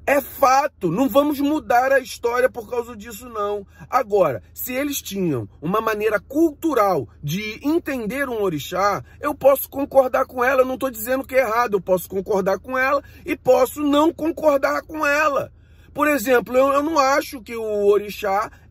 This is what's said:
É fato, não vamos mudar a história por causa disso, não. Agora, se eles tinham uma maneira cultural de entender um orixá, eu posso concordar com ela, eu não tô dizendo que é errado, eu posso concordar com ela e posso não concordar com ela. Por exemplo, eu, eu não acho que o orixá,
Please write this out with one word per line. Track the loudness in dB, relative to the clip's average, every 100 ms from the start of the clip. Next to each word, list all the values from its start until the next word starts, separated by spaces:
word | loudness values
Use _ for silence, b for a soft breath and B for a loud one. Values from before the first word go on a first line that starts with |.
| 0
É | 0
fato, | 0 0 2 4 0 -4 -4
não | 0 2
vamos | 2 2 0
mudar | -2 -2 2 2 4
a | 0
história | 0 -6 -4 0 0
por | -2 -8
causa | -8 -8
disso, | -12 -16 -16 -12
não. | -6 -6 -6 -10 B -4
Agora, | -2 0 2 2 0 b
se | -14 -8
eles | -4 -4 -6
tinham | -8 -4 -2 -2 -6 -10
uma | -4 -2
maneira | 0 -2 0 -2
cultural | -2 0 0 0 -2 2 2 2 -4 b
de | -6 -6 -6 -6
entender | -2 -2 -2 -6 -6 -4 -4
um | -2
orixá, | -2 -4 -6 -2 0 -2 b b
eu | -6
posso | 2 4 4 0
concordar | -6 2 4 4 0 -2
com | 0
ela, | 2 4
eu | 2
não | 0
tô | -4
dizendo | -6 -4 -4 0
que | 0
é |
errado, | 2 0 0 -2
eu |
posso | 0 -2 0
concordar | -8 -2 0 0 -2
com | -4 -2
ela | 0 0 B B -8
e | -4
posso | 2 4 2 0
não | 0 4 2
concordar | 0 -6 0 2 2 0 -2
com | -6 -4 0
ela. | 2 2 0 -6 b b b b
Por | -2 2
exemplo, | 2 2 2 2 2
eu, | 4
eu | 2
não | 0 2
acho | 4 2 0 -12
que | -12 -8
o | -4 0 4
orixá, | 2 0 -6 -2 -2 -2 b b